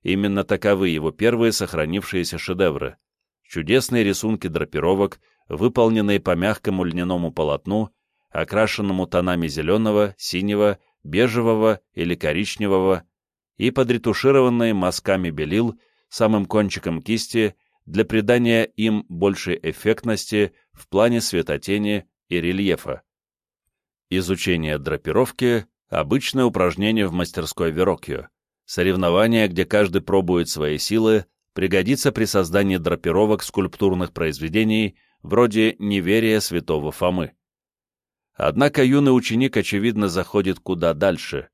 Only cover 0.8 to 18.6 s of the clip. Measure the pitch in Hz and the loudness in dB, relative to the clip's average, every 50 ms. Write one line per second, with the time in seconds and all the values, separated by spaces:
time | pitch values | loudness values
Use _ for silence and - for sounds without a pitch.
0.8 | 98 87 82 78 76 80 76 - 104 117 120 113 117 113 104 - 98 87 - 80 | 2 0 0 0 -2 -4 -2 0 0 0 2 2 2 0 2 0 -4 -4 -2 -4
1.8 | 78 78 87 101 - - - 90 87 - - 82 - - 92 90 95 85 73 69 | -2 -2 -4 -6 -6 -4 -4 -4 -4 -4 -8 -10 -6 -6 -2 0 0 0 0 -2
2.8 | 71 64 - _ _ _ _ _ _ _ _ _ _ _ - 87 78 76 113 131 | -8 -8 -10 _ _ _ _ _ _ _ _ _ _ _ -8 -8 -2 0 0 0
3.8 | 123 - 123 117 107 101 95 - - 107 110 - - 90 78 78 80 - - 78 | 0 0 0 0 2 2 0 -2 -2 -4 -4 -2 -4 -6 -4 -4 -6 -4 -4 -2
4.8 | 76 87 95 95 101 95 - _ _ _ _ _ _ _ - 76 98 120 - 123 | 0 2 2 2 0 -2 -4 _ _ _ _ _ _ _ -4 0 0 0 4 4
5.8 | 117 113 113 110 104 101 101 98 - 92 87 85 90 104 107 - - 107 98 92 | 2 4 4 2 2 2 0 0 0 0 -2 0 0 -2 -2 -2 -4 -4 -2 -2
6.8 | 90 87 80 87 87 90 90 87 87 82 80 85 78 76 73 71 _ 90 98 110 | -2 -4 -4 -4 -4 -2 -2 -2 -4 -4 -4 -4 -2 -2 -2 -4 _ -4 -2 -2
7.8 | 110 104 _ _ _ _ _ _ _ _ - 78 82 - 92 104 110 104 - - | -2 -4 _ _ _ _ _ _ _ _ -6 -6 -6 -2 0 0 0 0 -2 -4
8.8 | 104 98 95 92 92 85 - 90 90 92 90 87 85 78 69 78 78 85 98 110 | -4 -2 -2 -2 -4 -2 -2 0 0 0 -2 -2 -2 -4 -4 -4 0 0 0 2
9.8 | 113 107 104 104 104 101 98 _ - - - 90 95 104 104 104 104 104 98 _ | 2 2 2 2 2 0 -2 _ -10 -6 -6 -4 -2 -2 0 2 2 2 0 _
10.8 | _ _ _ _ _ 76 76 95 120 123 107 123 113 117 113 107 110 110 107 - | _ _ _ _ _ -4 0 2 2 2 2 0 2 2 2 4 2 2 2 0
11.8 | _ _ _ - 82 87 87 85 - 76 76 87 107 - - - 107 101 95 92 | _ _ _ -6 -4 -4 -4 -2 -2 -2 -2 -2 -4 -4 -4 -4 0 2 2 2
12.8 | 92 95 95 85 - _ _ _ _ _ _ _ _ _ _ - - 127 127 135 | 4 2 2 0 -2 _ _ _ _ _ _ _ _ _ _ -2 -2 0 0 0
13.8 | 131 123 120 113 - 117 101 - - 135 139 135 127 127 120 120 117 113 107 98 | 0 0 0 0 0 -2 -2 2 2 4 4 6 4 4 2 2 0 0 0 0
14.8 | 92 90 90 - _ - 95 95 90 85 78 76 78 76 87 107 120 117 113 _ | 0 -2 -2 -2 _ 0 0 0 0 -4 -4 -4 -4 -2 0 0 0 0 -4 _
15.8 | _ _ _ _ _ _ - - 117 107 110 104 98 - 107 107 104 95 - 92 | _ _ _ _ _ _ -2 0 2 2 2 2 0 0 0 0 0 0 -4 -6
16.8 | - 92 85 80 - - 113 110 - - - 117 110 101 - _ _ _ _ _ | -6 -6 -6 -6 -4 -4 -4 -4 -4 -2 -2 0 0 0 -2 _ _ _ _ _
17.8 | _ - 78 98 110 - 110 110 104 101 120 123 120 117 117 113 | _ -6 -2 -2 0 2 0 0 2 4 2 4 4 4 2 2